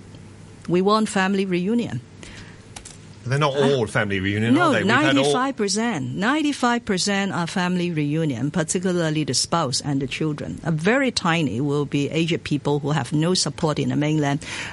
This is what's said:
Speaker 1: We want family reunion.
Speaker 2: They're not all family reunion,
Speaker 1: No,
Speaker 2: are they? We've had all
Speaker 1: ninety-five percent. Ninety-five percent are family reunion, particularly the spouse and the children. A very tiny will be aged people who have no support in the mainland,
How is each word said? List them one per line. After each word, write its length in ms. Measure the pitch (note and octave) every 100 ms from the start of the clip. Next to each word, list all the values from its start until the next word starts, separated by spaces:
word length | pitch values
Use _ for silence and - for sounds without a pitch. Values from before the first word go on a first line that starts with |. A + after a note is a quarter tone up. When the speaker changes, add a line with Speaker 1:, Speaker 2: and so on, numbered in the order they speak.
| - - - - - - -
Speaker 1:
We 140 | F3
want 260 | F#3+ G#3+ G#3+
family 360 | G3+ F#3+ G3 G3
reunion. 540 | F3+ F3+ A#3+ G#3+ B2+ - - - - - - - - - - - -
Speaker 2:
They're 140 | A#2 C#3
not 180 | D3+ C#3
all 300 | C#3 C3+ G#2+
family 340 | B2 G#2 G2
reunion, 360 | F#2+ G#2 A2+ C#4+
Speaker 1:
No, 140 | E4+
Speaker 2:
are 40 |
they? 100 | B3+
We've 80 | F#3+
had 140 | - -
all 80 |
Speaker 1:
ninety-five 420 | C#4 C#4+ B3+ C4+ C4
percent. 600 | G3+ G3+ A#3 E3+ B2+ D3
Ninety-five 680 | G#3+ D4+ D4 C4+ A#3+ A#3+
percent 480 | A#3+ F#3 G3+ G3 G3
are 140 | E3 E3+
family 460 | F#3+ F3+ F3+ F3
reunion, 580 | D#3 D3 D#3 D#3+ A2+ C#3+
particularly 760 | F3 D#3+ F#3+ F#3 F3 D#3+ D#3 C3+
the 100 | B2+
spouse 440 | - E3+ C3+ B2+
and 220 | C#3+ C#3
the 60 | C3+
children. 520 | - D#3 D3 F2 F2
A 80 | -
very 400 | D#3 F3 C4 C4
tiny 500 | - F3 E3 C#3+ A2
will 240 | D3 D3 C#3+
be 240 | D3+ C#3
aged 340 | D#3+ E3 E3
people 360 | - C#3+ D3 D3
who 100 | C#3+
have 240 | D3+ B2
no 220 | D3+ E3 F#3
support 420 | D#3 - D#3+ D3
in 120 | B2+
the 60 | C3+
mainland, 480 | D3+ D#3 C#3+ D3+ - - -